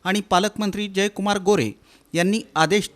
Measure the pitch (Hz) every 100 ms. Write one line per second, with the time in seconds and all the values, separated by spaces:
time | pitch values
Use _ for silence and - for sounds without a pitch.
0 | 185 202 - 180 208 214 208 202 208 190
1 | 202 208 202 202 185 190 110 - _ _
2 | _ 165 185 220 - 156 156 202 -